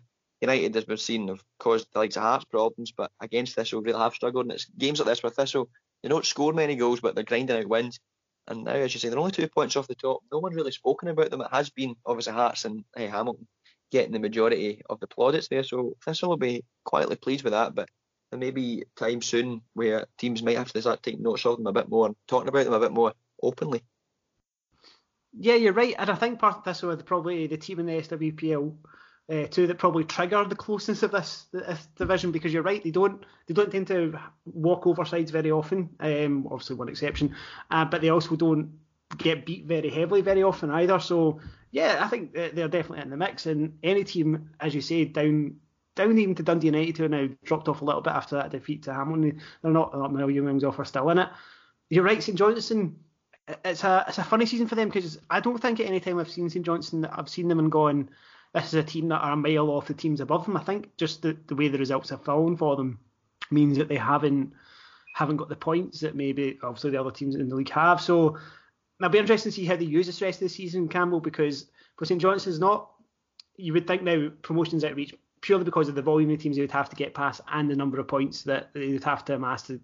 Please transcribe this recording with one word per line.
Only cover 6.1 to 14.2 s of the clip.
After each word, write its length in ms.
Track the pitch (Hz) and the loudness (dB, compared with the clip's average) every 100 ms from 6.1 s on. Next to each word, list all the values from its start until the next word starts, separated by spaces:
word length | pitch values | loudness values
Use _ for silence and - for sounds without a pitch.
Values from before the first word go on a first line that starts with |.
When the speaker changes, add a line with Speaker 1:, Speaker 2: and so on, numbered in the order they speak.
| 156 - | 0 0
Speaker 1:
score 280 | - 147 | 0 0
many 220 | 160 151 139 | 2 0 2
goals, 240 | 120 120 | 2 2
but 160 | 113 - | 0 -2
they're 80 | |
grinding 340 | 110 120 131 117 | -2 -2 0 0
out 100 | 101 | 2
wins. 320 | 110 123 120 _ _ _ _ - | 0 0 -6 _ _ _ _ -14
And 180 | - 113 | -10 -4
now, 80 | |
as 200 | 131 131 | -2 -2
you 60 | 120 | -2
say, 100 | 117 | -4
they're 80 | 123 | -2
only 140 | 175 | -2
two 160 | 185 160 | -2 -2
points 280 | - 143 143 | 0 0 -2
off 120 | 135 | -4
the 80 | 127 | -6
top. 260 | 135 131 _ | -4 -4 _
No 80 | 147 | -6
one's 160 | 180 165 | -4 -4
really 160 | 147 | -4
spoken 360 | - 131 147 175 | -2 -2 0 -2
about 240 | 160 156 | 0 0
them. 100 | 135 | 0
It 60 | 123 | -2
has 180 | 131 143 | 0 -2
been, 260 | - 135 117 - | -4 -6 -6 -4
obviously, 280 | 120 113 | -4 -2
Hearts 320 | 113 120 - 117 | 2 2 2 -6
and, 180 | 107 104 - | -8 -12 -10
eh, 120 | 107 | -6
Hamilton 400 | 104 117 113 113 _ _ _ _ | -4 -4 -6 -14 _ _ _ _
getting 200 | 131 - | 0 2
the 80 | |
majority 640 | 110 | 0